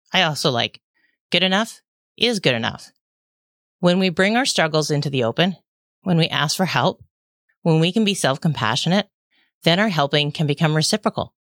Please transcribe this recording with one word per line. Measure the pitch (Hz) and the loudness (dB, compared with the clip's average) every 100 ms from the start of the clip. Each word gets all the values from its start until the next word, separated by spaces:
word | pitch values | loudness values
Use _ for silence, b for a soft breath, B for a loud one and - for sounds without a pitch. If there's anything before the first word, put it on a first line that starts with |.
| _ | _
I | 185 | 0
also | 170 139 156 | 0 0 -2
like, | 120 113 - _ _ _ _ - | 0 -4 -6 _ _ _ _ -4
good | 175 | -2
enough | 185 190 226 - _ _ _ - | 0 0 -2 -8 _ _ _ -4
is | 233 214 | -2 0
good | 143 | 0
enough. | 120 113 - - _ _ _ _ _ _ _ _ - | 0 -2 -8 -16 _ _ _ _ _ _ _ _ -2
When | 175 180 | 0 2
we | 190 | 0
bring | 170 190 233 | 2 0 2
our | 269 | 0
struggles | - 160 156 151 | 0 0 0 0
into | 147 147 | -2 -2
the | 139 113 | -2 -2
open, | 117 180 170 _ _ _ _ | 2 0 0 _ _ _ _
when | 190 165 | -2 0
we | 160 | 2
ask | 135 151 - | 0 -2 -2
for | 180 | -2
help, | 131 147 - - _ _ _ _ _ | 0 0 -2 -14 _ _ _ _ _
when | 170 160 | 0 2
we | 165 | 2
can | 202 202 | 2 0
be | |
self-compassionate, | 190 139 135 165 139 107 120 175 196 - _ _ _ _ _ | 0 0 0 -2 -2 -2 -2 0 -2 -2 _ _ _ _ _
then | 165 170 | 0 2
our | 220 | 0
helping | 156 143 151 147 | 0 0 0 -2
can | - 147 | -2 -2
become | 143 160 156 | 0 0 0
reciprocal. | 151 214 214 - - _ | 0 -2 -4 -6 -10 _